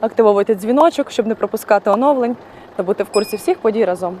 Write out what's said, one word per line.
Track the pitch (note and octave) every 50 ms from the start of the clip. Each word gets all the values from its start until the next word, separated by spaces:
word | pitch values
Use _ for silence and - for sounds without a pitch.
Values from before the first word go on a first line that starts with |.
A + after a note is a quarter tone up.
активовуйте | - A3+ - - A#3 G#3+ G#3 G3+ G3+ G3+ A3+
дзвіночок, | G3 F#3 A3 B3 C#4 D#4 E4+ E4 - C#4 -
щоб | - - A3+
не | A3 A3+
пропускати | - - G3+ - A3 - - G#3+ G3+ G3 A3
оновлень | G3 G#3 B3 C#4+ D4 C4 A#3+ A#3+ B3 - - - - - - - -
та | - F#3
бути | F3 G#3 - G3+
в | -
курсі | - G#3 G#3 - -
всіх | G3+ - - F#4 F4+
подій | - A#3 G#3 A3 A3+
разом. | F3+ F3+ F3+ F3+ F3 F#3 F#3